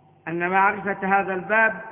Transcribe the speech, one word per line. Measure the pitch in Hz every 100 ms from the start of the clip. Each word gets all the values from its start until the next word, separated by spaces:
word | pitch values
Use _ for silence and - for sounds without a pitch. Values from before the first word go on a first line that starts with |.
| _ _ 160
أن | 170 175
معرفة | 190 196 208 202 196 190 196
هذا | 185
الباب | 185 175 214 220 180 -